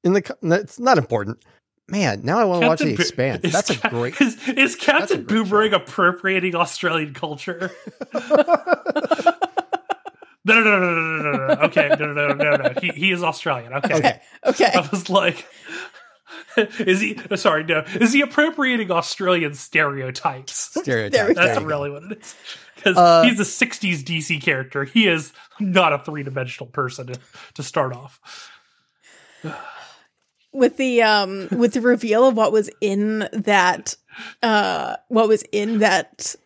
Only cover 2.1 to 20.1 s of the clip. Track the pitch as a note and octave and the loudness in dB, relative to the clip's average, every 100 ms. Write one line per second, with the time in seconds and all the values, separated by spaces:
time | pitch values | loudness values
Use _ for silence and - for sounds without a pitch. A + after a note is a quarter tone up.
2.1 | G2+ A#2+ G3 G#3+ F3 E3+ D#3+ G#3+ A2 F3 | -2 -2 0 0 2 2 2 0 0 -2
3.1 | - C3 - F3 D3+ - C3+ A2 A#2 A#2+ | 0 -2 -2 -2 -2 -2 -2 -2 -2 -4
4.1 | - C4+ A#3 - C4 C#4 - - D4 - | 0 0 0 -6 0 0 0 2 2 2
5.1 | F#4+ - A3 G3+ G#3 G#3+ G3 - - F3+ | -4 0 -2 2 2 4 2 -2 2 2
6.1 | F3+ F#3+ F#3+ F#3 E3+ E3 - F3 D#3+ D3+ | 2 -2 0 -2 -4 -6 -4 -2 -2 -4
7.1 | C3 E3 D3 - E3+ F#3 - - - C4 | -8 -8 -8 -10 -8 -8 -10 -20 -16 -10
8.1 | D4+ A#3 D4+ D4 E4+ F4 F4 - D4 D4 | -10 0 2 4 2 0 -6 -4 -6 -2
9.1 | E4 - E4+ F4+ - F4+ F#4+ _ - - | 0 0 0 -4 -6 -6 -8 _ -10 -10
10.1 | _ - _ F#3+ A3+ G#3+ G3+ F3+ E3 D#3+ | _ -20 _ 2 4 4 2 2 -2 -2
11.1 | D#3+ D3+ C#3+ C3+ D4+ D3+ - D3 D3+ D3+ | -4 -2 -2 0 0 2 2 2 0 0
12.1 | D3 D3 C#3 D3 C#3+ C3 - F3+ D3 F#3+ | -2 -2 0 0 2 0 0 -6 -2 -2
13.1 | F3+ F3 D#3 E3+ B2+ A#2 C3 G#3 D#3+ A#3 | 0 -2 -4 -4 -4 -4 -6 -2 0 0
14.1 | A3+ _ - - - A3+ - D3 G3 F3 | -2 _ -6 -4 2 2 2 0 -6 0
15.1 | F#3+ F3 D#3 - - - - - - - | 0 0 -4 -14 -20 -18 -16 -16 -20 -20
16.1 | _ _ - - - G#3+ - F#3 F#3+ G#3 | _ _ -20 -6 -2 -2 -2 0 0 0
17.1 | G#3+ - G3 G#3 D#3 D#3+ D#3+ D#3 F#3+ A#3 | -6 -8 0 2 0 0 -2 -2 0 2
18.1 | C#4 C#4+ - D4+ D#4 C4 B3 G3 E3+ E3 | 2 0 2 0 0 -2 0 0 -2 -2
19.1 | - F#3 F3+ D3+ D3 - D#3+ D3+ C#3 C3 | -4 0 0 0 -6 -4 0 0 -2 -8